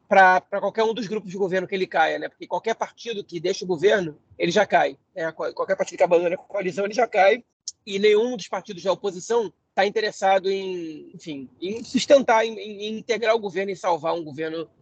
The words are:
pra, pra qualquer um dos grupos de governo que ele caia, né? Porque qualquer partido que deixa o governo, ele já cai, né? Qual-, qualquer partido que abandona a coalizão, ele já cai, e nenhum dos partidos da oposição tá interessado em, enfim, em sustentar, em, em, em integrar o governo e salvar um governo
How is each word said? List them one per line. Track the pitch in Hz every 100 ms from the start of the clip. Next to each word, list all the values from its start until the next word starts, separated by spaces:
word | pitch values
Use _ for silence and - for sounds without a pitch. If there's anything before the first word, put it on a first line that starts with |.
| -
pra, | 196 185 185
pra | - 202
qualquer | 202 220
um | 220
dos | 226 190
grupos | 214 202
de | 185
governo | 190 185 180
que | 196
ele | 185
caia, | 180 156 151
né? | 156
Porque | - 175
qualquer | 175 220
partido | 226 214 - 233 208
que | 175 170
deixa | 156 190
o | 185
governo, | 165 185 214 170 147 _ -
ele | 175
já | 208 202
cai, | 180 143 139 _
né? | 185 165
Qual-, | 156 156
qualquer | - 170 190
partido | 214 180
que |
abandona | 180 175 175
a | 180
coalizão, | - 202 185 151
ele | 202
já | 220 233
cai, | 214 196 233 - _ - - -
e | 196
nenhum | 214 208 240 247
dos | -
partidos | 196 - 180
da | 190
oposição | 180 202 180 - 233 196 - _
tá | - 202
interessado | 220 208 - 190 190 185
em, | 196 190 180 165 151 165
enfim, | 180 170 143 131 _
em | 180 226
sustentar, | - 240 - 277 254 226
em, | 226 214
em, | 208 202
em | 208 220
integrar | - 214 226
o | 226
governo | 202 170 202
e | 190
salvar | 196 165 160
um | 170
governo | 156 139 160 160 156 _